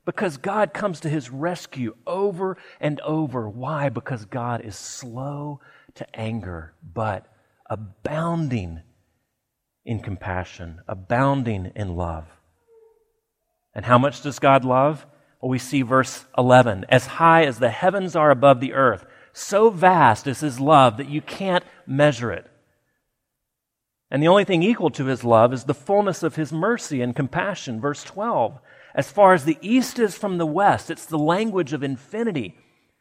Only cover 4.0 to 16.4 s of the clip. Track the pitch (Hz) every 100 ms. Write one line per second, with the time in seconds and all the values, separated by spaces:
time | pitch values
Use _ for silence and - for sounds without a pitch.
4 | - 123 104 131 120 117 110 - - -
5 | 127 120 139 143 147 143 _ _ _ -
6 | - - 110 113 92 85 80 _ - 85
7 | 110 95 - _ _ _ - 107 104 -
8 | - 151 170 165 151 120 90 82 - _
9 | _ _ _ _ _ _ _ _ - 110
10 | - 92 98 90 90 - 85 82 - 98
11 | 92 120 139 139 123 101 92 - 98 85
12 | 85 80 80 _ _ _ _ 453 _ _
13 | _ _ _ _ _ _ _ 107 101 123
14 | 139 - 147 127 143 135 127 127 143 151
15 | - _ _ _ 127 127 - 143 120 131
16 | 127 - - -